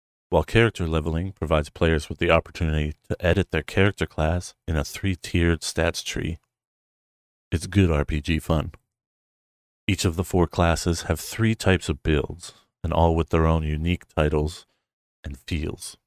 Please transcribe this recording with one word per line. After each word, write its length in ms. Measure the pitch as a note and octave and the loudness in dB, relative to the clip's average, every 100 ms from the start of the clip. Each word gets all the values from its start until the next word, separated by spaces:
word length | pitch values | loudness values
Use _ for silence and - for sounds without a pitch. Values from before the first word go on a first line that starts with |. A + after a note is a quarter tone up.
| _ _ _ | _ _ _
while 140 | E2+ | 0
character 440 | - A2 A2+ - E2 | 2 4 2 2 -2
leveling 460 | D#2+ D#2+ D#2+ F#2+ | 0 0 -2 -4
provides 380 | - D2+ D#2 D2+ | -6 0 0 0
players 380 | - E2 D#2+ - | 0 2 2 -2
with 100 | D#2 | -4
the 120 | E2+ | 2
opportunity 640 | E2 - - D#2+ D#2 D2+ - _ | 2 2 -4 -2 0 -2 -6 _
to 160 | F2 | -2
edit 280 | F2 F2 F2 | 2 2 0
their 100 | D#2+ | -2
character 440 | - - G2+ - D#2+ | -2 2 2 0 -6
class 480 | - D#2 F2 - - - | -2 -2 -2 -6 -14 -4
in 100 | D#2 | -4
a 80 | |
three-tiered 760 | D2 - G2 F2+ - F2 E2+ E2 | -4 -4 -4 -4 -2 2 2 2
stats 420 | - - E2 - | -2 -2 -2 -2
tree. 360 | - - - D#2+ _ _ _ _ _ _ _ _ _ _ _ | -8 -6 -6 -8 _ _ _ _ _ _ _ _ _ _ _
It's 160 | E2+ F#2+ | -6 -2
good 240 | F#2+ F#2 | 2 2
R 160 | D2+ C#2+ | 2 0
P 160 | D2+ | -4
G 160 | D2 D#2+ | -2 -4
fun. 340 | - D#2+ C#2 - _ _ _ _ _ _ _ _ _ _ - | 0 -2 -2 -10 _ _ _ _ _ _ _ _ _ _ -6
Each 200 | F#2 F#2+ | -2 0
of 100 | E2 | -2
the 80 | |
four 220 | F2+ F#2 E2 | 0 2 2
classes 560 | - E2+ E2 F2+ E2 | 2 2 2 0 -2
have 180 | - D#2 | -2 -4
three 340 | - - A2 | -4 -2 0
types 360 | A2 - F#2 - | 2 2 2 0
of 120 | D2 | -4
builds, 520 | - D2+ - E2 - - _ _ | 0 0 0 -8 -16 -20 _ _
and 120 | E2 | -2
all 200 | D#2+ E2+ | 2 4
with 140 | E2 D#2+ | 2 2
their 180 | E2 D#2+ | 2 4
own 160 | E2 | 2
unique 440 | D#2 D2+ E2 F2 - | 0 -2 -2 -2 -4
titles 560 | - D2+ D2+ D#2 - - _ _ _ _ _ | 0 0 2 -2 -6 -18 _ _ _ _ _
and 160 | D#2 C2+ | -14 -14
feels. 600 | - E2+ D#2 - - - | -6 -4 -4 -8 -14 -18